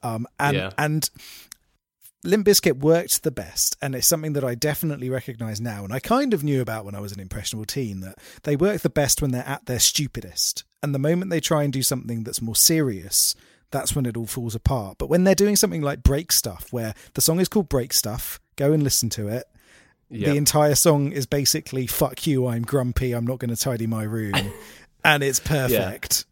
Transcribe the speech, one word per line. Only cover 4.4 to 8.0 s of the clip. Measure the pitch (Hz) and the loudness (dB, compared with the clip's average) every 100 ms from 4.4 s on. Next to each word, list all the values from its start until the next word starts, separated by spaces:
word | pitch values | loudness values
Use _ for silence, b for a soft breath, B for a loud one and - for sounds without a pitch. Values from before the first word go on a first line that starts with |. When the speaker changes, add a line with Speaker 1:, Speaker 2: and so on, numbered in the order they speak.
Speaker 1:
I | 131 | -2
definitely | 120 151 143 165 143 127 | -2 -2 -2 -4 -4 -4
recognise | 131 - 113 113 104 | -4 -6 -8 -6 -6
now, | 117 104 98 | -6 -6 -6
and | |
I | 123 | -6
kind | - 240 277 | 0 0 2
of | 202 | 0
knew | 147 139 | 2 0
about | 117 110 | 0 -6
when | 101 101 | -8 -10
I | |
was | 104 | -10
an | 101 | -10
impressionable | 95 107 101 110 107 | -10 -8 -6 -8 -6
teen, | - 120 98 | -4 -4 -6